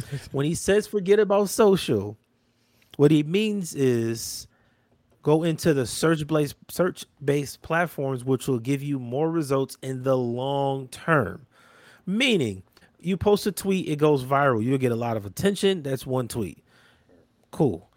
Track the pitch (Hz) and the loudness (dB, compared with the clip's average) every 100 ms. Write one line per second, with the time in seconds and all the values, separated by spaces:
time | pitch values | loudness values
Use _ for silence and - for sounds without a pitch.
0 | - 139 - 135 143 165 - 202 208 208 | -8 -10 -8 -4 -2 -2 0 0 0 -4
1 | 180 208 208 202 202 - 214 190 - 113 | 2 4 4 2 2 4 4 4 2 -2
2 | 98 107 _ _ _ _ _ _ _ - | -2 -10 _ _ _ _ _ _ _ 2
3 | 143 151 151 185 220 208 170 143 131 120 | 6 6 4 0 0 -2 -6 0 2 2
4 | 113 113 - - - _ _ _ _ _ | 0 -4 -8 -12 -16 _ _ _ _ _
5 | _ _ - 156 170 156 175 139 117 - | _ _ 2 2 2 0 2 2 0 0
6 | 160 165 147 156 143 - - - 180 - | 0 0 0 0 0 -6 -12 -4 -2 -4
7 | - _ 135 143 139 - - 160 175 - | -14 _ -2 -2 -4 -10 -4 -2 -2 -4
8 | 139 131 123 131 - 127 113 139 143 139 | -4 -4 -2 -2 0 -4 -2 -4 -4 -6
9 | 120 127 160 165 139 135 135 - 131 131 | -6 -4 -2 -2 -2 -2 -2 -6 -10 -4
10 | 127 131 123 120 131 139 139 135 131 - | 0 2 0 -2 -2 0 0 -2 -8 -8
11 | - 156 98 90 - _ _ _ - - | 0 2 2 -4 -16 _ _ _ -20 -14
12 | - 202 269 208 120 95 - _ _ _ | -6 0 2 2 0 -4 -12 _ _ _
13 | 170 190 - 208 214 185 190 190 151 151 | -4 0 4 4 2 -4 -2 -2 -2 2
14 | 151 147 127 139 143 117 113 135 123 117 | 4 2 2 2 4 2 2 0 0 0
15 | 117 113 101 - 196 202 196 190 139 131 | -2 -4 -6 -2 -2 0 0 0 -4 -6
16 | - 127 120 120 95 - _ _ _ _ | -4 -4 -4 -6 -6 -8 _ _ _ _
17 | _ _ _ _ _ - 151 87 - | _ _ _ _ _ -2 0 0 -10